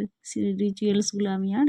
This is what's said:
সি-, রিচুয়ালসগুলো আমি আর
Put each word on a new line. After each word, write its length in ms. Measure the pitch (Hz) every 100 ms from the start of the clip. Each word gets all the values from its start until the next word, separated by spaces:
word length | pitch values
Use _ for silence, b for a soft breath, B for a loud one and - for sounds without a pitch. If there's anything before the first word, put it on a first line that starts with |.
| 208 _
সি-, 320 | - 214 202 190
রিচুয়ালসগুলো 720 | 208 196 208 202 214 202 202
আমি 240 | 190 196
আর 120 | 208